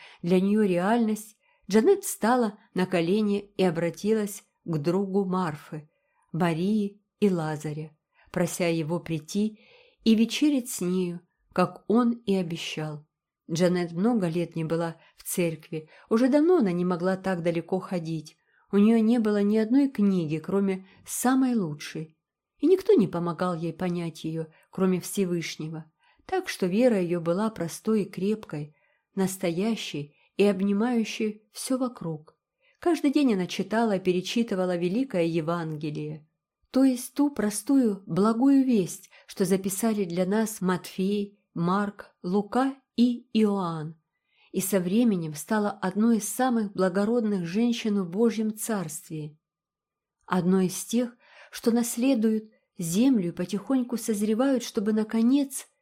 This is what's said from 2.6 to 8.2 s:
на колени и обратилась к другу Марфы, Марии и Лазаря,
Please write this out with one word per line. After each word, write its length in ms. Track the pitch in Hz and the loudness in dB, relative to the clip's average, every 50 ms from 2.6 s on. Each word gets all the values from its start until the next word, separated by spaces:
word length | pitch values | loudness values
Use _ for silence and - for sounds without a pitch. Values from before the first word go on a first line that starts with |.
| _ _ _ | _ _ _
на 120 | 180 185 | -2 -2
колени 680 | 185 185 170 170 165 196 220 214 208 202 202 - - _ - | 0 0 0 2 2 2 2 2 2 0 -2 -4 -6 _ 0
и 60 | 185 | 0
обратилась 800 | 180 160 165 170 170 165 - - 208 220 220 208 202 208 - - _ _ _ _ | 2 2 0 -2 -2 -4 -2 0 0 0 0 0 -2 -6 -10 -16 _ _ _ _
к 120 | 175 160 151 | -4 -4 -2
другу 460 | 143 175 170 196 202 190 185 202 196 | 0 0 0 0 0 0 0 -2 0
Марфы, 640 | 185 185 185 185 160 151 147 - - 165 156 151 _ _ _ _ _ _ _ _ _ | 0 -2 -2 -2 -4 -6 -8 -12 -14 -14 -14 -14 _ _ _ _ _ _ _ _ _
Марии 680 | - 156 180 170 165 156 180 202 214 214 202 202 - _ _ _ _ _ | -4 -2 0 0 0 0 0 0 0 0 -2 -2 -6 _ _ _ _ _
и 100 | 208 202 | 2 2
Лазаря, 680 | 185 170 156 156 151 147 151 156 147 151 156 156 - _ _ _ _ _ | 2 0 -2 -4 -6 -6 -6 -8 -8 -8 -10 -12 -16 _ _ _ _ _